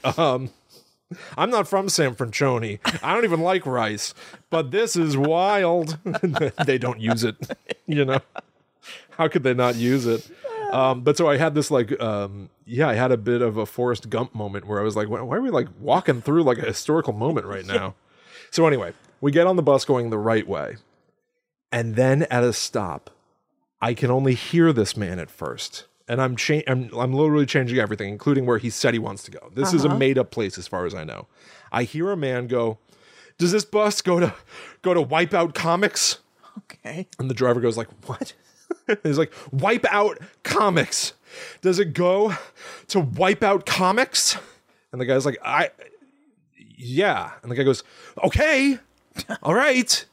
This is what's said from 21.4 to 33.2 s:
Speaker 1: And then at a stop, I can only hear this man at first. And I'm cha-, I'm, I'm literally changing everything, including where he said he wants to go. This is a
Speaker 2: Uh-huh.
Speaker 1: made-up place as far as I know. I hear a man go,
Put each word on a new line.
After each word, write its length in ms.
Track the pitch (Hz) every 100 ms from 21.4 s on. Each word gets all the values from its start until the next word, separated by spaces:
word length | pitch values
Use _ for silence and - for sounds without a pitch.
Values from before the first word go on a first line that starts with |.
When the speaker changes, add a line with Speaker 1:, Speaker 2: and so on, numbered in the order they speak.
| _ _ _
Speaker 1:
And 240 | 117 117
then 280 | 110 131 139
at 200 | 160 123
a 80 | 123
stop, 560 | 107 - 120 92 69 - _ _ _ _ _ _ _
I 120 | 117
can 180 | 120 127
only 220 | 131 135
hear 400 | 123 - 170 165
this 240 | 127 98 113
man 200 | 95 90
at 140 | 76
first. 540 | - 71 60 - - - _ -
And 120 | 120
I'm 140 | 131
cha-, 260 | 120 - 151 135
I'm, 220 | 127 120
I'm 200 | 120 127
literally 320 | 135 156 151
changing 340 | 139 143 123 123
everything, 300 | 107 110 101
including 360 | 104 147 139
where 120 | 123 113
he 120 | 120
said 240 | - 131
he 60 | 117
wants 240 | 110 98
to 80 | -
go. 180 | - -
This 180 | 123 185
is 120 | 175
a 20 | 147
Speaker 2:
Uh-huh. 100 | 135
Speaker 1:
made-up 320 | 135 127 120
place 260 | - 101 90
as 100 | -
far 180 | 92
as 80 | 90
I 120 | 95
know. 220 | 80 50 - _ - - -
I 120 | -
hear 280 | 123 151 180
a 60 | 190
man 300 | 139 123 123
go, 300 | 120 117 110 _ _ _ -